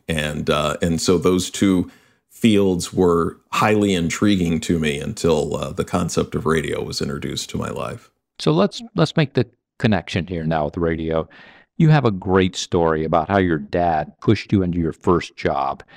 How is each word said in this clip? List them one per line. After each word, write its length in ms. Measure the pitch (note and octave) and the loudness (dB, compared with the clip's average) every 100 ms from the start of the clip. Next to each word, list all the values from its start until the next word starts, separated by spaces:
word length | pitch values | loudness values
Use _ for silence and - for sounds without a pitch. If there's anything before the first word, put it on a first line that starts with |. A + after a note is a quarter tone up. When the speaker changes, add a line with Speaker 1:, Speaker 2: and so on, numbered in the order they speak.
| - | -6
Speaker 1:
And, 420 | D#2+ D2+ D2+ D#2 | -4 -4 -4 -2
uh, 280 | D2+ D2+ - | 0 0 -2
and 180 | F2 E2 | -2 0
so 180 | - E2+ | 2 2
those 320 | F#2 F#2 - | 2 0 -2
two 400 | - G2+ F#2 E2+ - _ _ _ | 0 2 2 0 -8 _ _ _
fields 640 | - A#2 G2+ G2 F2+ - | 0 2 4 2 0 -2
were 460 | - F2+ E2+ E2+ - _ | 2 4 4 0 -6 _
highly 400 | - G#2+ G#2+ G2+ | 0 2 4 2
intriguing 680 | F2+ E2 - G#2 F#2+ E2+ D#2+ | 2 -2 0 2 2 0 -2
to 160 | - E2+ | 0 0
me 220 | D2+ C#2+ | 0 -4
until, 560 | D2+ - E2 D2+ D2 D#2+ | -6 -2 0 2 0 -4
uh, 160 | C#2+ | -6
the 140 | - - | -6 -4
concept 500 | F2+ E2+ - - D#2+ | -4 -2 -2 -4 -2
of 100 | D#2+ | -2
radio 380 | D#2+ D2+ D2 | -2 -2 -6
was 180 | - - | -6 -6
introduced 480 | D2 C#2+ C2+ C#2+ - | -6 -6 -8 -8 -8
to 60 | - | -8
my 120 | - | -6
life. 420 | - B1 A2+ - _ _ - | -8 -8 -10 -16 _ _ -6
Speaker 2:
So 140 | D#3 | 0
let's, 320 | D#3+ G3 - A#3 F3 | 2 0 -2 -8 -2
let's 200 | D#3+ - | 0 0
make 180 | C#3+ | 0
the 140 | - A#2 _ _ - | 0 -2 _ _ -2
connection 480 | A#2 F#2 - F#2+ E2 | 0 0 -2 -4 -4
here 160 | E2+ | -4
now 220 | D#2 D#2+ D2+ | -2 0 -2
with 120 | F2 | -2
radio. 500 | E2 E2 D#2+ D#2+ D#2 - - - _ - | -2 0 -2 -2 -4 -10 -20 -20 _ 2
You 120 | D#3+ | 4
have 160 | D3+ B2 | 4 2
a 60 | |
great 440 | F#2 F#2+ F#2+ F#2 - | -2 2 2 2 0
story 500 | - F2+ E2 D#2 D#2 | -2 0 2 2 0
about 240 | E2+ D#2 | 0 2
how 80 | G2 | 2
your 200 | F2+ D#2 | 2 0
dad 540 | - F2+ E2+ D#2 D2+ - | -2 -2 0 0 -4 -4
pushed 300 | - G#2 - | 0 0 2
you 100 | G2+ | 0
into 180 | F2+ E2+ | 0 0
your 140 | D#2+ | -2
first 440 | - - E2+ - - | -2 0 0 0 -6
job 460 | F2 C#2+ C2+ C#2 - | -4 -2 -4 -6 -14